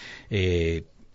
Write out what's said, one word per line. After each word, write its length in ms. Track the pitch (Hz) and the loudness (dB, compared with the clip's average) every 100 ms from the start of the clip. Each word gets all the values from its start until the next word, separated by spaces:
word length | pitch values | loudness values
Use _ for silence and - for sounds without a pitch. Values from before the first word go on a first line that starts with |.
| - - - | -18 -18 -6
Eh, 540 | 104 92 87 82 82 - - - | 0 2 2 2 0 -6 -16 -20